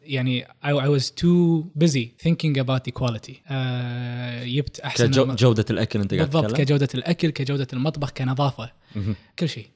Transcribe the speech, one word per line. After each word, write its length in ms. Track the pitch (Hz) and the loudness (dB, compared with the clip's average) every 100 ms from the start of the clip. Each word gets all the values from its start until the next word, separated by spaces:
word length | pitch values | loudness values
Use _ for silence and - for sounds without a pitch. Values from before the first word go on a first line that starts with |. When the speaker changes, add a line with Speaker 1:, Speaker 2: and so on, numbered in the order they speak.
Speaker 1:
يعني، 420 | 151 131 127 123 | -6 -2 0 -2
I, 240 | - - 147 | -6 -8 -2
I 300 | 143 143 143 | 2 2 2
was 60 | - | 0
too 580 | - 175 175 170 165 170 147 | 0 4 4 4 2 -2 2
busy 420 | 170 135 117 _ 165 | 2 2 -2 _ 0
thinking 300 | 165 156 139 | 0 0 0
about 240 | 131 131 131 | 0 -2 -2
the 140 | - | -2
quality. 300 | 127 110 - 131 - | -2 -2 -10 -20 -8
آه، 960 | 135 127 123 123 123 123 123 123 120 | -4 -4 -4 -6 -6 -6 -8 -8 -8
جبت 360 | 123 139 131 - | -4 -4 -4 -8
أحسن 320 | 127 135 120 | -6 2 4
Speaker 2:
كجو-، 60 | 135 | 4
Speaker 1:
الم-، 160 | 131 | 2
Speaker 2:
جودة 300 | 113 127 110 104 | 4 4 4 2
الأكل 300 | 95 110 110 | 0 0 -2
أنت 140 | 98 | 0
قاعد 160 | 98 143 | 0 2
Speaker 1:
بالضبط، 200 | 160 110 | 2 0
Speaker 2:
تتكلم؟ 140 | 135 | 0
Speaker 1:
كجودة 240 | 139 143 139 | 2 2 2
الأكل، 360 | 127 170 170 160 | -2 -2 0 0
كجودة 360 | - 135 139 127 | -2 -4 -4 -4
المطبخ، 380 | 127 131 147 139 | -2 -4 -2 -6
كنظافة. 720 | - 131 131 139 - 113 _ _ 104 | -4 -2 0 0 -2 -14 _ _ -6
Speaker 2:
مهم. 180 | 101 101 _ - | -4 -6 _ -4
Speaker 1:
كل 100 | 160 | -4
شيء. 180 | 120 - | -4 -14